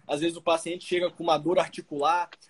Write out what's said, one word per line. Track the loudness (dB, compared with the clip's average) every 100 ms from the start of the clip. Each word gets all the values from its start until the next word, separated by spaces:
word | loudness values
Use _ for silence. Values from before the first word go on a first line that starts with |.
| -6
às | -2
vezes | -2
o | -2
paciente | 0 0 0 -8 -4
chega | 0 0
com | -2
uma | 0 2
dor | 4 2
articular, | 0 -6 -10 -2 2 2 -2 -10